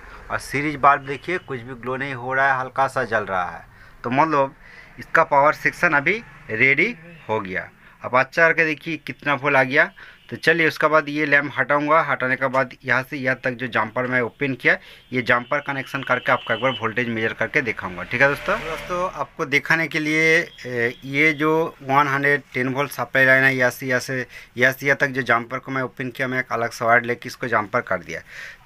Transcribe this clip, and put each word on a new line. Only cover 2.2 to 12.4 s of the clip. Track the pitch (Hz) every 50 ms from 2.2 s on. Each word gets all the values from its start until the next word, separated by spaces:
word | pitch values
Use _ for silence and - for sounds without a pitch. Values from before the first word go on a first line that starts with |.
| 123 131 131
रहा | 135 139 139
है, | 131 127
हल्का | 131 127 - 135 135 131
सा | - 135 123
जल | 104 110 107 101
रहा | 95 95 92 87 85
है। | 82 85 - - - - - - - - -
तो | 120
मतलब | 127 143 160 160 151 143 135 135 - - - - - - - - - 120
इसका | - - - 165 156
power | - 147 139 143 151 147
section | - - 147 - - 175 170 147
अभी | 143 139 190 208 233 - - - - - -
ready | 110 110 131 135 139 147 190 240 233 - 165 175 170 - - -
हो | 110 110
गया। | 98 92 92 85 - - - _ - - - _
अब | - 104 123 127
अच्छा | 131 - - 170 165 160
करके | 160 160 160
देखिए | 156 151 139 - 165 160 143
कितना | - - - - - 147 143
वोल्ट | 127 139 147 139
आ | 131 131
गया। | 127 139 151 175 196 - - - - - - - -
तो | 120
चलिए, | - - 160 170 170 160 147
उसके | - - 165
बाद | 151 156 156 147 143
ये | 147 151 156
लैंप | 143 143 143 143 135 117
हटाऊंगा, | 127 131 - 147 147 147 147 156 165
हटाने | 147 143 131 120 127 127 131
के | 120